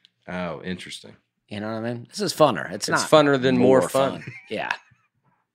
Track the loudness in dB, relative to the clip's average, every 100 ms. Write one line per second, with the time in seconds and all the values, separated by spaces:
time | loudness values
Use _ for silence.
0 | _ _ -12 -8 -8 -8 -10 -10 -12 -16
1 | -18 -20 _ _ _ -10 -8 -6 -6 -8
2 | -10 -6 -6 2 2 2 -6 -8 -4 -2
3 | 4 6 6 4 2 4 6 6 4 0
4 | 0 -2 -12 -16 -10 -8 -6 -6 _ _
5 | _ _ _ _ _